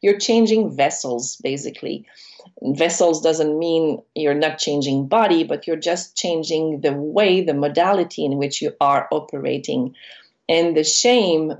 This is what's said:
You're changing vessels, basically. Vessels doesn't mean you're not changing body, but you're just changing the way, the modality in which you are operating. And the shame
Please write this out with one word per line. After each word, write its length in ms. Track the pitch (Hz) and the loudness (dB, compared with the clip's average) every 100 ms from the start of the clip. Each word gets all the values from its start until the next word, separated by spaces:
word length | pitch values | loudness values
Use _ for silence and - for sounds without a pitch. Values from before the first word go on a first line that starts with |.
You're 160 | 196 202 | 0 2
changing 560 | - 226 220 220 202 | 2 4 4 4 0
vessels, 640 | 135 139 - 135 120 127 - | 0 0 -2 -6 -6 -6 -8
basically. 600 | - 139 147 - 143 220 - - - - - - | -6 -6 -8 -10 -10 -10 -12 -20 -20 -20 -20 -10
Vessels 580 | - 143 165 - 175 156 | -6 0 0 2 2 2
doesn't 380 | 160 160 151 151 | 2 2 0 0
mean 440 | 170 165 156 - - - | 0 0 0 -2 -8 -4
you're 180 | 151 | -2
not 240 | 147 151 143 | 0 0 -2
changing 480 | - 147 139 139 139 | -4 -2 0 -2 2
body, 380 | 214 214 165 | 2 4 2
but 220 | 160 147 - | 2 -4 -4
you're 100 | 160 | -4
just 400 | 165 180 - - | -2 -4 -6 -6
changing 640 | 180 165 156 160 160 147 | -4 -2 -2 -2 -2 -2
the 120 | 147 | -2
way, 480 | 143 147 170 208 185 | -2 -2 2 4 2
the 140 | 180 | 2
modality 720 | 143 147 147 180 202 170 - | 0 0 2 2 2 -2 -4
in 140 | 147 139 | -4 -2
which 220 | 139 139 | -2 -4
you 120 | 151 - | -6 0
are 260 | 143 139 - | 2 2 0
operating. 800 | 151 147 143 139 139 139 135 127 - - - _ _ - | -4 -4 -8 -4 -4 -4 -4 -4 -8 -20 -20 _ _ -2
And 280 | 165 170 156 | 2 2 2
the 60 | |
shame 720 | 151 - 240 247 190 160 156 151 | 2 2 4 4 4 2 0 -6